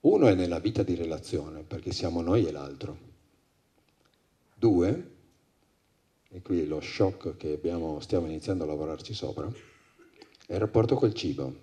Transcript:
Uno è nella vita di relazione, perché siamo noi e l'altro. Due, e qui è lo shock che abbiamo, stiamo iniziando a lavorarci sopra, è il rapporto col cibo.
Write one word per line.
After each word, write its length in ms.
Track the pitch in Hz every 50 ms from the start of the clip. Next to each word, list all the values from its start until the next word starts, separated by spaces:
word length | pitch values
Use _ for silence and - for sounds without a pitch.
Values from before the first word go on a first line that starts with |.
Uno 260 | - 147 208 202 156
è 80 | 117 95
nella 240 | 90 90 85 85 80
vita 240 | 80 107 - - 95
di 100 | 92 87
relazione, 680 | 82 85 82 80 78 - - - 78 73 78 78 76 78
perché 280 | - 104 98 - -
siamo 300 | 85 - 95 87 82 85
noi 240 | 82 85 95 117 98
e 60 | 80
l'altro. 460 | 76 73 69 69 69 - - - 76 - - - - _ _ _ _ _ _ _ _ _ _ _ _ _ _ _ _ _ _ _ _ _ _ _ _ _ _ _ _
Due, 580 | - - 113 98 87 85 95 135 175 - - - - _ _ _ _ _ _ _ _ _ _ _ _ _ _ _ _ _ _ _ _ _ _
e 120 | - 92 92
qui 180 | - 95 87
è 40 | 78
lo 140 | 73 78 76
shock 560 | 76 - - - 104 95 95 - - 85 76
che 180 | - - 78 76
abbiamo, 460 | 73 - 85 85 85 82 80 76 73
stiamo 280 | - - - 90 82
iniziando 380 | 78 80 76 - - 98 92 80
a 20 |
lavorarci 480 | 76 76 73 76 78 78 - - - 110
sopra, 360 | - - 67 65 78 73 - 123 - - - _ _ _ _ _ _ - _ _ - - _ _ - -
è 80 | - 90
il 60 | 98
rapporto 340 | 104 107 - 113 113 117 143
col 220 | 127 - 110 104
cibo. 360 | - - 85 67 67 69 65 - -